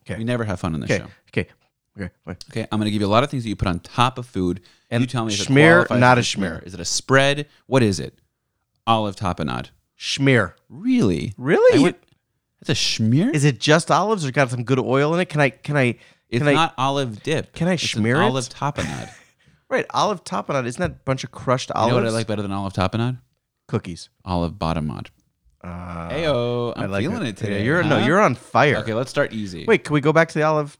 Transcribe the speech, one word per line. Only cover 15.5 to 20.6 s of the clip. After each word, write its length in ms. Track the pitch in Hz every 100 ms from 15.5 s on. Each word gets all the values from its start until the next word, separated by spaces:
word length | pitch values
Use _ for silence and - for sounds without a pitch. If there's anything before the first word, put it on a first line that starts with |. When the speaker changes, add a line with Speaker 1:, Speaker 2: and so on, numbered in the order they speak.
Speaker 1:
can 260 | - - 147
I, 200 | 123 - - _ -
Speaker 2:
It's 100 | 117
Speaker 1:
can 100 | 147
I 40 |
Speaker 2:
not 200 | 151 165 -
olive 440 | 135 139 123 110
dip. 300 | 143 151 -
Speaker 1:
can 120 | - 170
I 40 |
Speaker 2:
It's 220 | 170 -
an 80 | 113
Speaker 1:
schmear 140 | 110 143
it? 40 | -
Speaker 2:
olive 200 | 131 123
tapenade. 600 | - 143 - 80 67 -
Speaker 1:
<laughs> 60 | - _ _ _ _ -
Right, 180 | 262 -
olive 340 | 135 180 185
tapenade. 420 | - 196 202 139